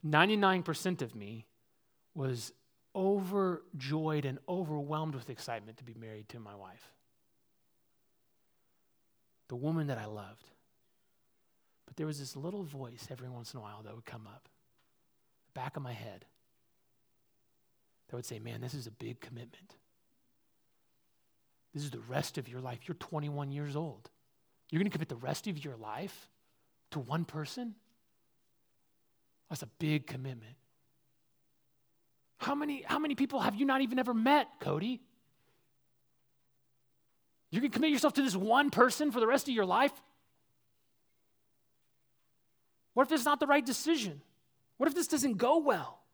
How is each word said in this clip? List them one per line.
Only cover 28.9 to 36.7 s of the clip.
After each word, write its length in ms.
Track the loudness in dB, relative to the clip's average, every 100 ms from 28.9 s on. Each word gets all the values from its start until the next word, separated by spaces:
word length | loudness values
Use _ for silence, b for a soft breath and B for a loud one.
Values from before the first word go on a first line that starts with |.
| _ _ _ _ _ _
That's 140 | -10
a 80 | -10 _
big 300 | 0 0 0
commitment. 480 | -8 -8 -10 -14 -20 _ _ _ _ _ _ _ _ _ _ _ _ _ _ _ _ _ _
How 160 | -2 0
many, 280 | 0 -4 -2
how 120 | 0
many 160 | 0 2
people 260 | 2 2
have 140 | 0 2
you 100 | 2
not 160 | 4
even 180 | 4 2
ever 140 | 2
met, 340 | 4 6 6 4 -2
Cody? 400 | -2 0 0 -6 -10 _ _ _ _ _ _ _ _ _ _ _ _ _ _ _ _